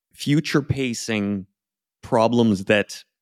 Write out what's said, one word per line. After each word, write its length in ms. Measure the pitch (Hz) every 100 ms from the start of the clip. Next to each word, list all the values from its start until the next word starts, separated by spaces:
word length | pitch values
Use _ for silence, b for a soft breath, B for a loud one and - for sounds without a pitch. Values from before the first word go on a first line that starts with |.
| _
future 500 | - - 147 147 160
pacing 840 | 139 127 131 113 - 107 101 101 92 _ _ _ _ _
problems 640 | - 123 113 120 113 95 98
that, 360 | 107 - - - _